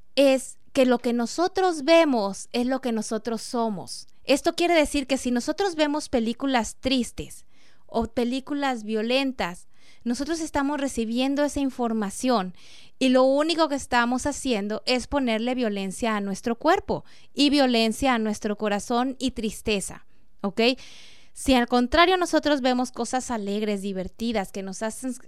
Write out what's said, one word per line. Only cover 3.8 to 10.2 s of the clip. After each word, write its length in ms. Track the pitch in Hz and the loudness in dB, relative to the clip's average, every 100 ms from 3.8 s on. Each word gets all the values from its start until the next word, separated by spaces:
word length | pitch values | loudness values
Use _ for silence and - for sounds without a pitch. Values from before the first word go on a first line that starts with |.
| 123 - - - | -8 -12 -14 -6
Esto 320 | - 277 - 330 | 0 2 2 2
quiere 200 | 339 339 | 4 4
decir 320 | 294 285 269 | 4 0 -2
que 100 | 262 | -2
si 140 | 254 | 0
nosotros 440 | 247 233 311 403 320 | -2 -2 -2 -2 0
vemos 340 | 294 302 - | 0 0 -2
películas 680 | 254 226 233 277 254 214 - | -2 0 -2 0 0 0 -4
tristes 640 | 262 262 226 - - - - - - - - | 0 0 0 -6 -12 -14 -18 -20 -20 -18 -6
o 180 | - 226 | -4 -2
películas 800 | - 240 262 262 285 277 247 | -2 -2 -2 -4 -2 -2 -2
violentas, 840 | 214 220 226 262 269 254 175 175 - - - - 233 | -4 -2 0 0 0 -2 -4 -6 -14 -20 -18 -10 -4
nosotros 360 | 240 | -4